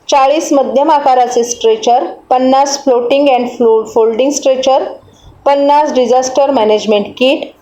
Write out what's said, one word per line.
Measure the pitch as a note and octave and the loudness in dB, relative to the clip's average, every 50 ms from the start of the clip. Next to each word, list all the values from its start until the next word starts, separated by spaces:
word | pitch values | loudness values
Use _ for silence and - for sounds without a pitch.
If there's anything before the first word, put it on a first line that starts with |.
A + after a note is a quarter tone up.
| _ - | _ -2
चाळीस | - C#4 C4+ C#4 D4 D#4+ D#4+ - D4+ | 0 2 2 2 0 -2 -2 0 0
मध्यम | C#4 C4 A3+ A3 C4 C#4+ D#4+ | 0 0 0 -2 0 0 2
आकाराचे | D#4 C#4+ C#4 C#4 B3+ B3 B3 A#3 - B3 A#3 | 0 0 2 2 2 2 0 0 0 -2 -2
स्ट्रेचर, | A#3 - - - A3+ A3 A3 - A#3+ A#3+ B3+ E4+ E4 - - - - | -4 -6 -2 0 0 0 0 0 0 0 0 -2 -4 -8 -14 -6 -4
पन्नास | C4 B3+ C4 C4 C4+ C4+ C#4 C#4 C#4 - - | -2 0 0 2 2 2 0 0 -4 -4 -2
floating | C#4 B3 A#3+ A#3+ A#3+ C#4 C#4 D4 C#4+ | 0 0 0 0 0 0 2 2 2
and | B3+ B3 B3 | 2 0 -2
flo-, | B3 - - A#3+ A3+ A3 A3 A3 - - | -4 -4 0 0 2 2 0 -2 -2 -2
folding | A#3 A3 A3+ A3+ A3 C4 C#4+ | 0 0 0 0 0 -2 -2
stretcher, | C#4+ - - C#4 C4 B3+ B3+ C4+ C4 D4+ F#4+ - - - - - - _ - - - _ _ | -2 -2 -2 0 0 0 0 0 0 0 0 -4 -8 -14 -20 -20 -20 _ -20 -20 -20 _ _
पन्नास | C4+ C#4+ C#4+ C#4+ C#4+ C#4+ D4 D4+ D4 A#3+ | 0 0 2 2 2 2 2 2 0 0
disaster | B3+ B3 A3+ B3+ C4 B3+ B3+ - D4 C#4 C#4 | 0 0 2 2 0 0 0 0 0 0 0
management | C4+ A#3+ G#3+ G#3+ G#3+ G#3 G3+ G#3 G#3 G#3 G3+ - - - | 0 0 0 2 0 0 0 0 0 0 -2 -4 -4 -2
kit, | B3 C4 D4 - - - - _ | 0 0 0 -2 -4 -10 -16 _